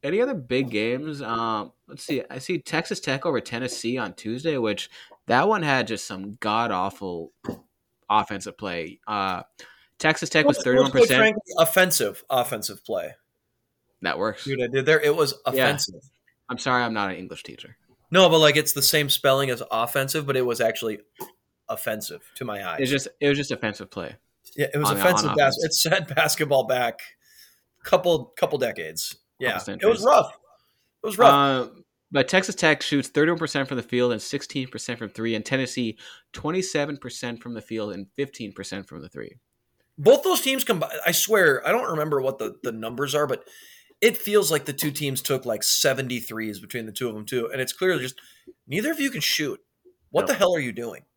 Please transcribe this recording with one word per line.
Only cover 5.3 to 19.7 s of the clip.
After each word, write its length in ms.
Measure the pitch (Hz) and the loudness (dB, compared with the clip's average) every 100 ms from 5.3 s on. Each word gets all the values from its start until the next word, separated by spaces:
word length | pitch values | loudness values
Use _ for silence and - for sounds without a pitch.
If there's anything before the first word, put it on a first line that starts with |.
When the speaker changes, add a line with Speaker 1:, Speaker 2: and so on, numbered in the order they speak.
| 120 185 | 2 4
Speaker 1:
one 140 | 214 | 0
had 240 | 151 135 110 | 2 0 0
just 200 | 107 - | -6 -8
some 300 | 95 98 104 | -10 -10 -6
god-awful 920 | 107 110 117 92 95 - 98 85 82 _ - - _ _ _ _ _ | -2 0 0 0 -2 -4 -10 -8 -10 _ -12 -12 _ _ _ _ _
offensive 480 | 107 101 98 101 - | 0 2 -6 -10 -10
play. 420 | 101 87 82 101 - | -6 -6 -8 -12 -6
Uh, 360 | 104 95 87 - _ - _ _ _ | -2 -2 -4 -8 _ -20 _ _ _
Texas 320 | - - 165 | 2 2 2
Tech 160 | 156 147 | 2 4
was 100 | - | 2
Speaker 2:
Let's, 80 | - | 2
let's 0 | |
put 40 | |
Speaker 1:
thirty-one 200 | 127 131 | 4 4
percent. 280 | 127 117 127 | 6 6 6
Speaker 2:
frankly, 240 | 220 214 - - | 4 2 -6 0
offensive, 680 | 165 - 185 - 107 - - | 2 4 4 2 -2 -6 -2
offensive 560 | 127 120 113 107 98 | -2 -2 -4 -8 -10
play. 280 | - 101 78 - _ _ _ _ _ _ _ _ | -6 -6 -6 -14 _ _ _ _ _ _ _ _
Speaker 1:
That 160 | 87 73 | -4 -2
works. 260 | 107 104 | -4 -4
Speaker 2:
Dude, 180 | 135 135 | -6 -4
I 60 | 123 | -2
did 180 | 135 131 | 0 4
there. 140 | 156 | 4
It 140 | 151 | 4
was 200 | 156 143 - - | 2 0 0 -2
Speaker 1:
Yeah. 60 | |
Speaker 2:
offensive. 480 | 131 127 143 - - _ _ _ _ - | 2 2 2 -4 -8 _ _ _ _ -14
Speaker 1:
I'm 100 | 123 | -6
sorry, 240 | 139 123 | 0 0
I'm 120 | 120 | 0
not 160 | 110 101 | -2 -4
an 60 | 87 | -6
English 260 | 92 80 | -12 -14
teacher. 340 | - - - - _ _ _ | -16 -18 -20 -20 _ _ _
Speaker 2:
No, 180 | 175 180 | 6 8
but, 100 | 160 | 8
like, 180 | 151 143 | 8 6
it's 160 | - | 2
the 100 | 139 | 2
same 280 | - 151 143 | 2 2 2
spelling 400 | - 143 135 135 | 2 4 4 2
as 120 | 120 - | -2 -2